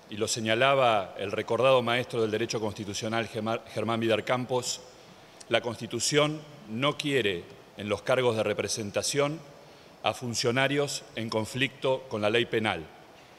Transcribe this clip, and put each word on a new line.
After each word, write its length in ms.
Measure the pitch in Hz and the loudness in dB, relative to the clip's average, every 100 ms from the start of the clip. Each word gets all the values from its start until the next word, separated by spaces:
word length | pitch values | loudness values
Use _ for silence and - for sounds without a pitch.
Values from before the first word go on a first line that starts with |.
| - | -10
y 80 | 104 | -4
lo 100 | 107 | -2
señalaba 840 | 120 110 113 135 139 123 107 90 - | 0 2 4 4 6 4 4 0 -6
el 140 | 101 | -4
recordado 480 | 107 104 113 131 127 | -2 0 4 6 6
maestro 400 | 117 120 120 120 | 4 0 0 0
del 100 | 110 | 0
derecho 300 | 110 117 120 | 0 0 -2
constitucional, 640 | 107 98 98 101 113 113 113 | -4 -4 -6 -6 -2 -2 -2
Gemar-, 380 | 113 110 117 - | -4 -2 -4 -6
Germán 300 | 113 107 113 | -4 -2 0
Vidar 240 | 113 107 | 2 2
Campos, 600 | 101 127 123 127 120 - - - - - - - - | 2 -2 0 -2 -2 -6 -10 -20 -20 -20 -20 -16 0
la 140 | 113 | 0
Constitución 800 | 113 107 113 117 - 147 151 156 - - 104 | 0 -6 -6 -4 2 4 2 0 -10 -18 -10
no 300 | 113 143 143 | -2 -2 0
quiere 440 | 147 135 104 87 - - - - | 0 2 2 0 -6 -18 -16 -8
en 100 | 104 | -4
los 140 | 101 | -2
cargos 340 | - 127 123 110 | 2 2 4 2
de 60 | |
representación 1000 | 104 104 104 - 101 101 - 139 143 156 - - - - - - | 2 0 -2 -4 -4 -2 0 0 0 -2 -12 -20 -20 -20 -20 -6
a 100 | - | -4
funcionarios 920 | - 123 110 123 123 135 143 143 - - - | -2 -4 -2 0 2 2 0 -2 -4 -10 -8
en 140 | 113 | -4
conflicto 720 | 110 107 127 131 - 135 131 - | -2 -2 -2 -2 0 0 0 -2
con 100 | 110 | 0
la 80 | 104 | 2
ley 160 | 117 | 2
penal. 400 | 117 117 107 87 78 - - - - | 2 0 0 -2 -6 -16 -20 -20 -20